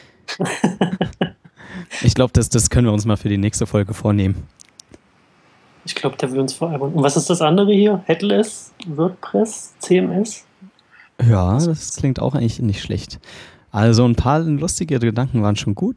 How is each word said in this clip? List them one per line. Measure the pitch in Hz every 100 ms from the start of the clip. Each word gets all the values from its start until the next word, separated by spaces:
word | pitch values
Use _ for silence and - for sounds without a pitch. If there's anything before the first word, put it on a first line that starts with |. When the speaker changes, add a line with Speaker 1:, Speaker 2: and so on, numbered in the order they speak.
| - _ - -
Speaker 1:
<laughs> | 185 - - - 180 185 - - 185 - - _ - 180 175 -
Speaker 2:
Ich | 123 -
glaub, | 123
das, | - 113
das | 117 104
können | - 120
wir |
uns | 104 107
mal | 104
für | 104
die | 101
nächste | 101 - 113
Folge | 107 98
vornehmen. | 104 107 104 95 98 - _ - _ - - _ _ _ _ _ _ _ _ -
Speaker 1:
Ich | -
glaub, | 139 -
da | 139
wir | 131
uns | 131
veralbern. | - 165 147 139
Und | 165
was | 139 139
ist | -
das | 175
andere | 156 180 202
hier? | 202 208 190 -
Headless, | - 202 202 226 - - - 180
WordPress, | 143 180 185 - 202 220 - - -
C | - 180
M | 185
S? | 175 226 - - _ 190 _ _ _ - -
Speaker 2:
Ja, | 117 104 90 117
das | 170 156 - -
klingt | 135 127
auch | 127 135
eigentlich | 117 -
nicht | 117 98
schlecht. | - 101 - - - - - - _
Also | 107 113 113 120
ein | 117
paar | 123 151
lustige | 165 147 170 - 165 131
Gedanken | 117 110 127 120
waren | 104 104
schon | - 98
gut | 196